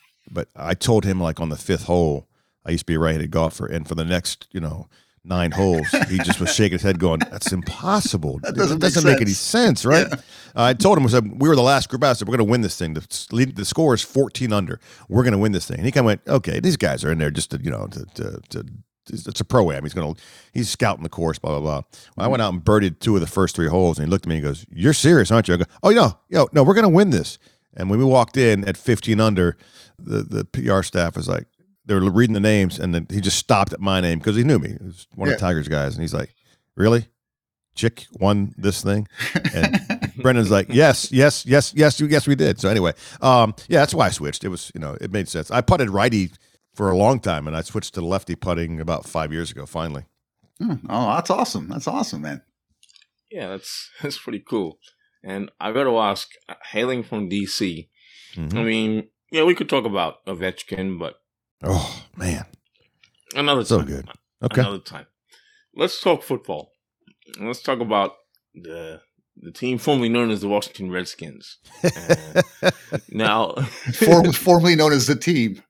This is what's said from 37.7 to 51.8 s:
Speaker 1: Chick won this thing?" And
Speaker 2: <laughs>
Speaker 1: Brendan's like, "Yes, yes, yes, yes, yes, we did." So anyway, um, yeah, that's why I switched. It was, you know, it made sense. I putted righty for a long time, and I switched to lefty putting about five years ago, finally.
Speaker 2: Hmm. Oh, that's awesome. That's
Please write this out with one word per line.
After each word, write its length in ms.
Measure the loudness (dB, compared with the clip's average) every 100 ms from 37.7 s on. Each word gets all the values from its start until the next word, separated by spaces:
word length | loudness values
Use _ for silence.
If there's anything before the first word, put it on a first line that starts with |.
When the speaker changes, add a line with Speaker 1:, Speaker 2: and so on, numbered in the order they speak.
Speaker 1:
Chick 320 | -4 -4 -4 -12
won 420 | -2 0 2 -2 -4
this 260 | -4 -2
thing?" 260 | -2 -4 -6 -10 -6 -4 -4
And 580 | -2 0 -2 -4 -8 -8
Speaker 2:
<laughs> 80 | 0
Speaker 1:
Brendan's 280 | 2 2 4
like, 180 | 2 4
"Yes, 400 | 6 6 4 0
yes, 340 | 4 4 2 2
yes, 260 | 2 2
yes, 260 | 4 4 4
yes, 260 | 2 2 2
we 60 | 2
did." 240 | 2 2
So 80 | 0
anyway, 240 | 2 2 -2 -10 0
um, 340 | 4 6 4 0 0
yeah, 120 | 2
that's 140 | 4
why 120 | 2 0
I 40 |
switched. 340 | 0 -6 -6
It 40 | -8
was, 220 | -10 -12
you 60 | -12
know, 160 | -12 -10
it 100 | -6
made 160 | -6 -4
sense. 220 | -8 -4
I 100 | -2
putted 280 | 2 2 2
righty 400 | 2 2 2 -2 -6 _ _ _
for 160 | -4 0
a 60 | 4
long 220 | 4 2
time, 280 | -2 -4 -4
and 80 | -6
I 60 |
switched 320 | -6 -8 -8
to 60 | -8
lefty 340 | -4 -4 -4 -6
putting 440 | -4 -4 -4 -6
about 260 | -6 -6 -6
five 260 | -6 -6
years 180 | -6 -10
ago, 160 | -12 -12
finally. 380 | -10 -8 -10 -14 _ _ _ _ -8
Speaker 2:
Hmm. 160 | -6 -6 -6
Oh, 260 | -4 -2
that's 160 | -2 0
awesome. 380 | -2 -2 -6 -8
That's 200 | -10